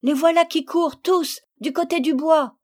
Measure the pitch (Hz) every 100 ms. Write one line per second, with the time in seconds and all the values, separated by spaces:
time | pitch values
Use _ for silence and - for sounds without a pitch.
0 | 247 285 330 330 339 320 269 339 339 -
1 | - 370 294 - _ _ 247 269 339 339
2 | 269 269 311 320 277 _